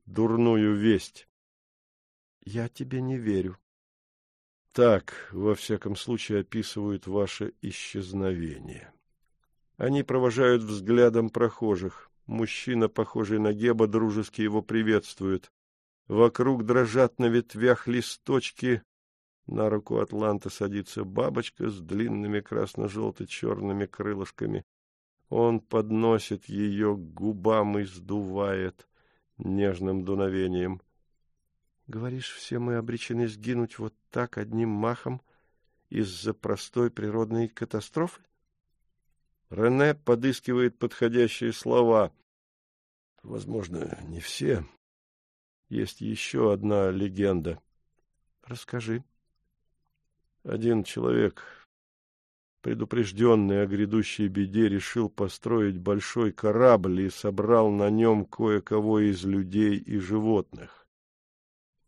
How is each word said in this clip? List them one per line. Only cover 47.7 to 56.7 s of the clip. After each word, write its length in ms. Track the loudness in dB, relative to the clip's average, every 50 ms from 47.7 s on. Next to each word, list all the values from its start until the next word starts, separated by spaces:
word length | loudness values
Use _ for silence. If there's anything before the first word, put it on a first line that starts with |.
| _ _ _ _ _ _ _ _ _ _ _ _ _ _
Расскажи. 640 | _ -16 -14 -14 -12 -10 -8 -8 -6 -6 -6 -6 -8 _ _ _ _ _ _ _ _ _ _ _ _ _ _ _ _ _ _ _ _ _ _ _ _ _ _ _ -10
Один 400 | -8 -6 -2 0 0 0 0 -2
человек, 600 | -4 -6 -4 -2 0 2 2 2 0 -2 -6 -18 -20 -20 -20 -20 _ _ _ _ _ _ _ _ _ _ _ _ _ _ _ _ _ _ _
предупреждённый 1000 | -6 -4 -4 -4 -4 -2 0 0 0 0 0 4 6 6 8 6 6 4 2 2
о 60 | 2
грядущей 600 | 0 0 0 0 0 0 0 0 -2 -2 -2 -2
беде, 400 | -2 0 -2 -2 0 2 2 2
решил 400 | 4 2 0 -4 -4 -2 -2 -2
построить 680 | -2 -2 -4 -4 -4 -6 -6 -4 -2 0 2 0 0 -2
большой 540 | -2 -2 -2 -2 -2 -2 -4 -2 0 0 0
корабль 680 | 0 0 0 2 4 6 8 8